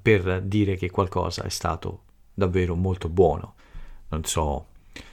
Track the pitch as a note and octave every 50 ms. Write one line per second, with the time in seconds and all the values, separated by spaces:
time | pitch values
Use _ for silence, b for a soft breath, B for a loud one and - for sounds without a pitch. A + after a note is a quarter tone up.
0 | - A#2 G#2+ F#2 F2+ F#2 F#2 F2+ G2 F#2+ G2+ G#2+ G2+ G2 F#2+ F2+ F#2 F2 - G#2
1 | F#2+ F2+ - F2+ F2 F2 - - - - - - - E2+ D#2+ - - F2+ F#2 -
2 | - - - _ - - - G2 G2 F#2 F2+ F#2 F2+ F2 E2+ E2+ F#2 F#2+ F2+ F#2
3 | - E2 E2 F#2+ F2+ D#2 D2+ - - - - b b b b b b b b b
4 | b - D#2 D#2 E2 - - E2 D#2 D2 C#2 C2 - - - - B B B B
5 | B B